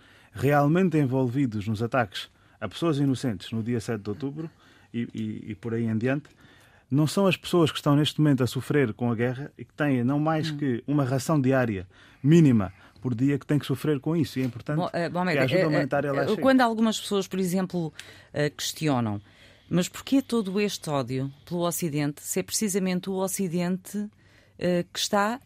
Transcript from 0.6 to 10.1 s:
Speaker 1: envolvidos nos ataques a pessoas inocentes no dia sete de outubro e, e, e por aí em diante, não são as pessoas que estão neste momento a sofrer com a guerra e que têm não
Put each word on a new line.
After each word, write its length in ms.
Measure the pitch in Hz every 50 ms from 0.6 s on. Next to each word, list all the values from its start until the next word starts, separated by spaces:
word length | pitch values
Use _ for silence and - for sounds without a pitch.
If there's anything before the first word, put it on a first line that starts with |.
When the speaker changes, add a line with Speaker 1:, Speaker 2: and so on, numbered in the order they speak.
| 147 143 160 180 190 175 151 156
Speaker 1:
envolvidos 680 | 143 123 127 131 131 123 117 143 143 123 104 107 95 110
nos 140 | 110 101 120
ataques 460 | 117 - 131 117 101 - - - - _ _ _ _ _ -
a 80 | 110 101
pessoas 300 | - - 170 170 151 139
inocentes 540 | 143 139 131 120 - 131 104 85 - - 117
no 100 | 113 107
dia 180 | 113 123 117
sete 220 | - - 117 104 98
de 60 | 104
outubro 400 | 101 - 135 139 143 156 160 156 - _ _ - - - _ _ -
e, 140 | 117 120 - -
e, 300 | 110 110 107 107 - - -
e 40 | 107
por 200 | - - 117 113
aí 100 | 117 117
em 120 | 113 110
diante, 320 | 110 113 127 135 151 - - _ _ - - - - - _ _ _ _ -
não 160 | 127 143 156
são 200 | 147 - 202 196
as 100 | 190 160
pessoas 340 | - - - - 175 160 139
que 60 | -
estão 180 | - - 151 143
neste 220 | 143 151 151 - -
momento 220 | 151 151 143 127 131
a 40 |
sofrer 480 | 113 - 131 - - 147 147 135 110 107
com 160 | - 120 120
a 40 | 117
guerra 380 | 107 120 123 127 127 143 - - -
e 60 | 120
que 100 | - _
têm 280 | - 156 147 135 123 120
não 140 | 127